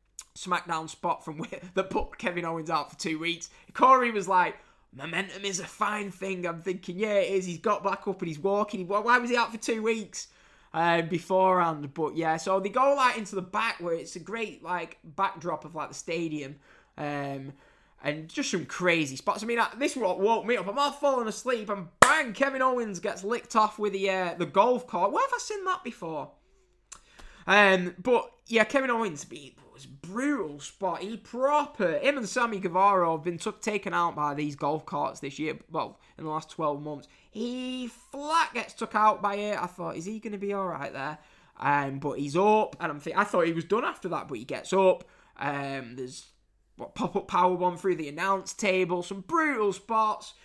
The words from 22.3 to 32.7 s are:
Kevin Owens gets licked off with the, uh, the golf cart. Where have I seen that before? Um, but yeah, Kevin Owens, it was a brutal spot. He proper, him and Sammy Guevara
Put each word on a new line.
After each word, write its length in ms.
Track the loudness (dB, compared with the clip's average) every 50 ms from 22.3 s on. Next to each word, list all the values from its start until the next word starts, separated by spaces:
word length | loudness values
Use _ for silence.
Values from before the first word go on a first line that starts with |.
Kevin 300 | -2 -2 -2 -2 -2 0
Owens 400 | -2 0 0 -2 -4 -4 -6 -8
gets 240 | -8 -8 -8 -6 -6
licked 320 | -6 -6 -6 -6 -4 0 2
off 200 | 2 2 0 -2
with 140 | -4 -4
the, 180 | -2 -2 -2 0
uh, 260 | 0 0 -2 -2 -4
the 100 | -4 -6
golf 420 | -2 4 4 4 6 4 2 -2 -4
cart. 240 | -2 0 0 2
Where 100 | 2 2
have 120 | 0 0 0
I 40 | -4
seen 260 | -4 -4 -8 -6 -4
that 180 | -4 -4 -4 -6
before? 480 | -10 -12 -10 -10 -8 -8 -8 -8 -10 -14 _ _ _ _ _ _ _ _ _ _ -20 -20 -20 _ _ _ -20 -20 -20 -20 -8 0
Um, 500 | 4 6 8 8 8 8 6 2 0 -6 -4
but 300 | 2 4 4 4 4 0 -8 _ _ 0
yeah, 160 | 4 4 4
Kevin 260 | 4 4 2 2 2
Owens, 340 | 0 0 0 -2 -4 -8 -12 -14
it 220 | -16 -18 -18 -18 -20 _ -20 -20 -20
was 120 | -20 -20
a 220 | -20 -20 -18 -14 -10
brutal 520 | -6 -2 0 0 0 0 -2 -6 -8 -12
spot. 420 | -14 -16 -10 -4 -4 -2 -2 -4
He 160 | -6 -8 -10 -10
proper, 800 | -12 -10 -6 0 2 4 4 4 2 0 -2 0 0 2 2 2
him 200 | 2 0 0 0
and 120 | -2 -4
Sammy 300 | 0 0 0 0 0 -2
Guevara 520 | -4 0